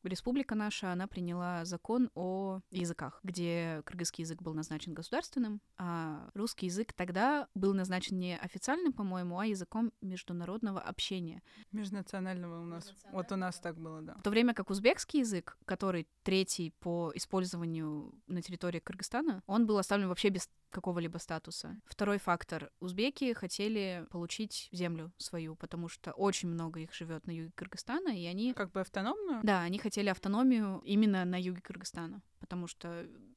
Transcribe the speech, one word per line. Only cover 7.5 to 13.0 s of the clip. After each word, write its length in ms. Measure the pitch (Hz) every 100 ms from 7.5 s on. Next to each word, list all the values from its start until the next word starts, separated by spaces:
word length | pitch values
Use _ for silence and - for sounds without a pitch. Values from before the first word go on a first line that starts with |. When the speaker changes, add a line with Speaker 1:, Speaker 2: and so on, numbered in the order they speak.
Speaker 1:
был 200 | 196 196
назначен 440 | 196 185 185 - 185
не 200 | 180 170
официальным, 540 | 180 190 - 311 339
по-моему, 460 | 254 196 185 180 175
а 80 | 220
языком 460 | 196 175 220 226 _
международного 800 | 190 180 - 175 170 214 214 190
общения. 600 | - 190 - 190 165 - _ - -
Speaker 2:
Межнационального 920 | 214 202 202 180 196 185 180 175 165
у 20 |
нас. 220 | 170 170 165
Speaker 1:
Межнационального. 360 | -